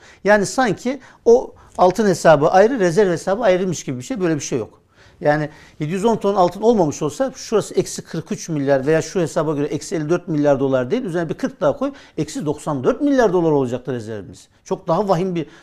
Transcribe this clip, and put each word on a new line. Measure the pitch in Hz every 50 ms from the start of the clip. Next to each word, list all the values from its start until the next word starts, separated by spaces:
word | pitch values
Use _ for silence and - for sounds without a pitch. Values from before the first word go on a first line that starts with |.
| - - - _ -
Yani | 190 208 214 190
sanki | - - - 262 226 170 - - 240 285 277 - - - _ -
o | 233 226 254 - - - - - _ -
altın | - 180 185 180 - 220
hesabı | 202 170 - - 175 156 143 143 -
ayrı, | - 190 208 226 285 247
rezerv | 185 175 151 196 208 185
hesabı | 170 156 - 185 196 220 247
ayrıymış | 202 185 180 196 185 156 - -
gibi | - 131
bir | 123 123
şey. | - 262 208
Böyle | 180 165 160
bir | 139
şey | - - - 123
yok. | 104 - - _ _ _ _ _ _ _ _ -
Yani | 170 147 147 151 151 143 - - - - _ -
yedi | 156 147
yüz | 180 190 190
on | 233 220
ton | - - 202 202
altın | 208 180 175 180 196
olmamış | 214 226 240 208 170 147 127 -
olsa | 160 147 - - 269 254 175
şurası | - - - 226 202 165 - -
eksi | 196 170 - - -
kırk | - - - 165 156 -
üç | 208 - - -
milyar | 160 147 139 139 139 135 127
veya | 147 160 160
şu | 151 - - 196
hesaba | 165 139 - 175 156 156 160
göre | 143 143
eksi | - 160 143 - - 165
elli | 165 151 151
dört | 175 175 -
milyar | - 160 147 143 147 139 123
dolar | 139 135 135 127 127 123
değil. | 175 262 247
Üzerine | 190 156 175 170 147
bir | -
kırk | - - - - -
daha | - 147 -
koy. | - 254 285 277 - - - _
Eksi | - 151 - - 277 180
doksan | 147 143 - - 165 151 131 120
dört | 190 - -
milyar | 294 285 277 254 233 202 170
dolar | 185 165 160
olacaktı | 151 139 135 120 123 123 - 147 127
rezervimiz. | 120 107 110 113 104 90 - 175 - - _ _ _ _
Çok | - 190 185 -
daha | 170 160 180 214 190
vahim | 185 160 190 190 175
bir | 170 143 - - -